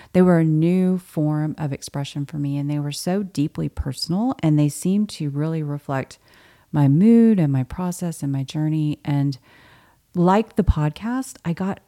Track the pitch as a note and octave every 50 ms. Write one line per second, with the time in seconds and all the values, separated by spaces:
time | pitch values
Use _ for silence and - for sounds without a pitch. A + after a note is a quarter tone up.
0 | - _ _ F3+ F#3 F3+ F3+ E3 E3 D#3+ D#3 D#3 D#3+ E3+ F3+ F#3 F#3 F#3 F#3 F#3
1 | - - - E3+ D3+ D3+ D3+ D3+ D3+ D#3 - - D#3 D3 C#3 - - - - C#3+
2 | C#3+ - - D3 C#3+ - - D3 C#3+ C#3+ C#3+ C#3+ C#3+ C#3+ D3 D3 D3 D3 D3 -
3 | - F3 F3+ G3+ G#3+ F#3 - - C#3+ D#3 - - - C#3+ - - - C#3 C3 -
4 | - - E3 F#3+ A3+ B3+ C4+ - - D#3+ D3+ D3+ D3 D3 C#3+ - - F3+ F#3+ G#3
5 | G#3+ G#3 - - D#3 D3 C#3 C#3+ D3+ D#3+ D#3+ D#3+ D3+ D3 C#3+ C#3+ - - C#3 C3+
6 | B2+ - - _ _ _ _ _ _ _ _ _ _ _ - D3 D3 C3+ C#3 D#3
7 | F#3+ A3+ A#3 A#3 A3+ A3+ A3 F#3+ E3 C#3+ C#3 C3 C3 - - - F3+ F3+ F3 -
8 | F3+ F3 D#3 - - C#3 C#3 C3+ C3+ C3 - D#3 D#3 D#3 D#3 D#3 D3+ D3+ D3+ -
9 | _ - C#3+ C#3+ C#3 C#3+ C3+ - _ _ _ _ _ _ - _ _ _ _ _
10 | _ _ _ F3+ E3+ F3 F#3+ G#3 A3+ - - - F#3+ - - D#3 D3+ D3+ D3+ -
11 | G3 A3+ B3 C4 C4 - - - _ E3 E3+ - F#3+ F#3+ - - _